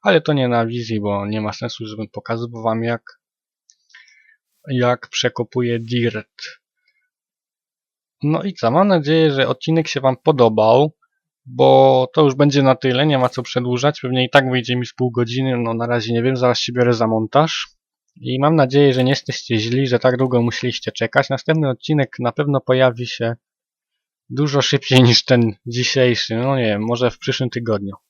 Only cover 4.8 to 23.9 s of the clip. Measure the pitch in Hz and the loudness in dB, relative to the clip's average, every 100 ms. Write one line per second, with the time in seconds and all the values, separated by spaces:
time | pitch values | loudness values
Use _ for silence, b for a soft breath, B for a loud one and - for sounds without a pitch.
4.8 | 123 123 - - 123 - 117 127 120 117 | 0 -2 -6 -4 -4 -4 -6 -4 -2 -4
5.8 | 113 123 117 110 - _ - - _ _ | -4 -2 -2 -4 -14 _ -20 -20 _ _
6.8 | _ _ _ _ _ _ _ _ _ _ | _ _ _ _ _ _ _ _ _ _
7.8 | _ _ _ _ 147 160 202 - - 143 | _ _ _ _ -2 -2 -4 -4 0 2
8.8 | 202 180 147 160 160 139 120 131 - 160 | 2 2 2 2 2 2 -2 -2 0 0
9.8 | 156 143 131 127 - 147 117 110 107 123 | 0 -2 -2 0 0 4 4 4 4 4
10.8 | 151 _ _ _ _ _ 131 123 135 135 | 4 _ _ _ _ _ -18 2 6 6
11.8 | 135 131 127 - 147 131 147 139 135 131 | 6 4 2 2 2 4 2 4 2 2
12.8 | 131 127 151 139 127 - 123 - 123 123 | 0 0 2 2 0 -2 -6 -4 -2 0
13.8 | 139 151 127 127 127 143 131 127 117 123 | -2 -2 -4 -2 2 2 2 -2 -2 -4
14.8 | 120 - 127 120 117 123 131 123 117 113 | -4 -4 -2 0 -2 -2 -2 -2 -2 -4
15.8 | 117 120 110 117 123 131 127 120 - 120 | -2 -2 -2 0 0 2 0 0 -4 0
16.8 | 120 117 113 110 110 143 160 - - _ | 2 2 0 0 0 0 0 -2 -10 _
17.8 | _ _ _ _ 123 131 143 160 131 139 | _ _ _ _ -6 0 2 2 2 4
18.8 | 143 131 127 135 - - - 113 110 123 | 4 4 0 0 -4 -12 -4 -4 -2 -2
19.8 | 135 120 131 127 131 123 117 - 127 - | 0 2 0 0 0 0 0 -2 -6 -6
20.8 | - - 113 - 135 135 - 160 147 123 | -10 -6 -2 -2 -2 -4 -2 -2 -2 -4
21.8 | - 151 135 - 120 - 143 139 - 127 | -2 0 0 -4 -6 -4 -2 -2 0 2
22.8 | 131 117 120 - 117 117 _ _ _ _ | 2 0 -10 -6 -6 -6 _ _ _ _
23.8 | _ | _